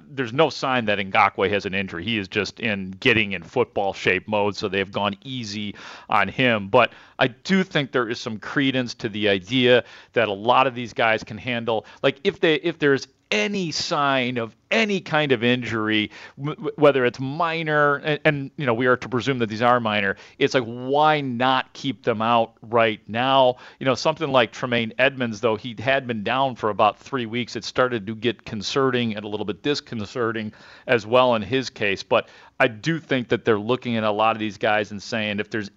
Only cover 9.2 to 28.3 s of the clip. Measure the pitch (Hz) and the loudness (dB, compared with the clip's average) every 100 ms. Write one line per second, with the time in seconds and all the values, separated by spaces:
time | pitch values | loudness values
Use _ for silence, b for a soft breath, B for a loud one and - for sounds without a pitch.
9.2 | 104 101 90 131 120 120 - B B 120 | 2 2 0 2 6 6 4 B B -2
10.2 | 107 98 113 131 135 120 117 - 117 110 | 0 -2 2 4 4 0 -8 0 2 0
11.2 | - 107 123 117 117 110 B B 139 - | -2 -10 -6 -6 -2 -4 B B -2 0
12.2 | 196 - 170 151 170 156 147 131 - _ | -4 0 0 2 -2 0 0 0 -2 _
13.2 | - 208 208 202 170 - - 160 139 135 | -6 -2 -2 -2 -4 -4 -4 -2 0 0
14.2 | 123 123 113 _ - 214 214 190 - 156 | 0 -4 -6 _ -4 -2 0 -2 0 0
15.2 | 151 117 120 127 113 113 107 107 104 B | 2 2 2 2 -2 -2 0 0 0 B
16.2 | B B 143 156 147 - 147 135 123 - | B B -8 -6 -8 4 4 6 2 0
17.2 | 135 151 170 165 156 151 147 143 156 147 | -6 -2 -2 -2 0 2 2 2 -2 0
18.2 | 160 143 139 - 135 117 127 123 113 123 | 2 0 -4 -4 0 2 4 2 0 -2
19.2 | 110 127 110 107 120 123 113 104 98 95 | 0 -2 -2 2 2 4 2 0 0 -4
20.2 | B B 139 139 113 120 127 143 156 151 | B B 2 2 -2 -8 -2 2 4 2
21.2 | 135 120 127 131 - - 143 113 - 107 | -2 0 2 0 -2 -8 -6 -4 -2 0
22.2 | 110 117 113 _ 110 117 113 104 - 113 | 2 2 2 _ -2 2 2 0 -6 -4
23.2 | 131 135 127 123 B B 131 117 160 156 | 2 4 4 2 B B -2 0 0 -2
24.2 | 151 131 113 - 131 120 110 - 139 131 | 2 2 2 0 -2 -2 -2 0 0 2
25.2 | 120 104 120 107 127 107 117 135 123 113 | -6 -2 0 0 -6 -6 -2 -2 -2 -6
26.2 | 101 127 135 117 110 101 104 - - 135 | -2 0 -2 -2 -4 2 2 2 -8 -6
27.2 | 113 120 113 113 - - 127 120 98 110 | -4 -6 -6 -8 -6 0 0 0 -6 -4
28.2 | 113 | -4